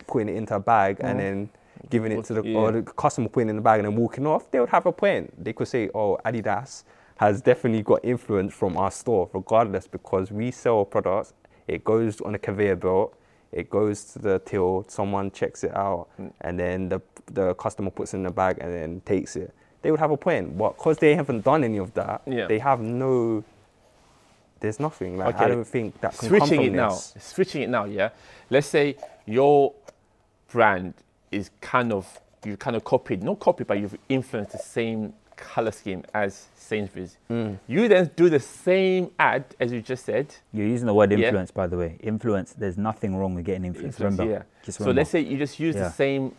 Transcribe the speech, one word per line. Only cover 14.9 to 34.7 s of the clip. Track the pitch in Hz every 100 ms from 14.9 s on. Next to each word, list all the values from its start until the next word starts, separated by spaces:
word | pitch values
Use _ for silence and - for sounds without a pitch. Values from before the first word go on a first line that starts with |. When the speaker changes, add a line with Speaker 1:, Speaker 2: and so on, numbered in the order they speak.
| - 101 98 98
Speaker 1:
checks | - - -
it | 90
out, | 98 98 87 - -
Speaker 3:
Mm. | 95 -
Speaker 1:
and | 80 90
then | 90 92 92
the, | 92 - - -
the | 98 92
customer | 90 107 - 95
puts | - -
it | 95
in |
the | 92
bag | 95 92 -
and | 87
then | 87 80 90 -
takes | 95 - -
it. | - - _ _
They | 151
would | 151
have | 156
a | 143
point, | 185 135 87 90
but | 107 -
'cause | 165 151
they | 156
haven't | 147 139 117
done | 131 156
any | 120 104
of | 90
that, | - 101 110 139
Speaker 3:
Yeah. | 123 92
Speaker 1:
they | 110
have | 139 127
no, | 110 123 131 127 117 110 - _ _ _ _ _ _ _ _ _ _ _
there's | 107 110
nothing. | 156 - 92 92
Like, | 95 113
I |
Speaker 3:
Okay. | 117
Speaker 1:
don't | 120 110
think | 127 107 -
that | - -
can | 117
Speaker 3:
Switching | 196 147
Speaker 1:
come | 147 123
from |
Speaker 3:
it | 110
now. | 110
Speaker 1:
this. | 92 - 107
Speaker 3:
Switching | - - 180 151
it | 117
now, | 120
yeah? | 101 101 110 - - - -
Let's | 135 147
say | 160 143 - - - 104
your | 113 143 143 135 - - - _ _ _ _ _
brand | 117 110 95 90 - _ _ _
is | 101 92 _
kind | - 127 120
of, | 101 - - _ _
you | 107 98
kind | 120 113
of |
copied, | - 127 - 98
not | 110 -
copied, | - - 120
but | 101
you've | 101 104 -
influenced | 131 - 117 101
the | -
same | -